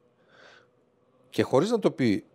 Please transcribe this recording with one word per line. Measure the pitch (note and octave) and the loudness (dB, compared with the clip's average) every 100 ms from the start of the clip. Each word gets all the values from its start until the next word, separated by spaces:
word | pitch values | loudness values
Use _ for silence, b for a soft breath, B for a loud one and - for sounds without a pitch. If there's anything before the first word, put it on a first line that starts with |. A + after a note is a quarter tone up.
| _ _ b b b b b _ _ _ _ _ _ | _ _ b b b b b _ _ _ _ _ _
και | - | -4
χωρίς | G#2 C3 G3+ | 0 0 0
να | A#3 | 0
το | F3 | -2
πει | - B2 F#2+ - | 0 0 0 -6